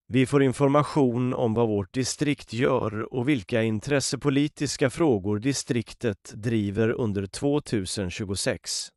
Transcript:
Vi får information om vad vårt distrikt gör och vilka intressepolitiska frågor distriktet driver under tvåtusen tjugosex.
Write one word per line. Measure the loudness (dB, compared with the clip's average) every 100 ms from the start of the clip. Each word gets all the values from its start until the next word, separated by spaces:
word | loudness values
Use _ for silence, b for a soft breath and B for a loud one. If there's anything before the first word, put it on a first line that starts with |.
| -2
Vi | 2 4
får | 4
information | 4 4 4 4 2 2 2 2 0
om | 0 0
vad | 2 2
vårt | 0 -2
distrikt | -4 -4 -2 -2 -2 -4
gör | -2 2 2 0 -4 -6
och | -2 0
vilka | 0 0 0
intressepolitiska | 0 -2 0 -2 0 -2 0 2 0 -2 -6 0 0
frågor | 2 2 2 0 -2
distriktet | -2 -2 -2 -2 -4 -4 -4 -4 -8
driver | -8 -2 0 0 0 0
under | 0 -2 -2 -4
tvåtusen | -2 0 0 0 -2 -2 -4 -4
tjugosex. | -4 -6 -4 -4 -4 -6 -8 -10